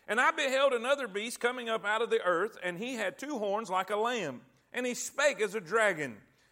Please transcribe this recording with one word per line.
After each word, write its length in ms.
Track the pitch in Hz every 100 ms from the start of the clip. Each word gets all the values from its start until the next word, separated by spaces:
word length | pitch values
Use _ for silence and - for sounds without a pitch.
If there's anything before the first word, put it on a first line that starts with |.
| -
And 140 | 220
I 100 | 294
beheld 440 | 320 277 262 277
another 340 | 247 240 285 240
beast 320 | 202 233 -
coming 300 | 240 254 233
up 160 | 220 202
out 160 | 220
of 80 | 226
the 120 | 220
earth, 360 | 180 170 214 -
and 140 | 180 170
he 200 | 240 240
had 220 | 190 -
two 200 | 277 262
horns 320 | 208 202 214
like 180 | 185 185
a 80 | 208
lamb, 460 | 226 247 156 120 - _ _
and 100 | 240
he 80 | 247
spake 480 | 240 - - 294 196
as 140 | 208
a 80 | 214
dragon. 580 | 160 226 208 165 135 104 - _ _